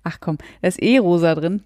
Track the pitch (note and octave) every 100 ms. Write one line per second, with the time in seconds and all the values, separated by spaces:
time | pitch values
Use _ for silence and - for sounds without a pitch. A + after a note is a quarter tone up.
0 | E3+ - - D3+ - - F3+ - A3 C4
1 | F3+ F3 E3 D#3 E3 G3+